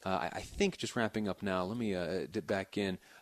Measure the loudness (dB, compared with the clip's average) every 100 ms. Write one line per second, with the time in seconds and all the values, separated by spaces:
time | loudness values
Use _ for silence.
0 | -2 0 0 -4 -8 2 2 2 -2 0
1 | 0 2 0 0 0 2 0 0 0 0
2 | 0 -2 -2 -4 0 0 0 0 0 -2
3 | -8 -6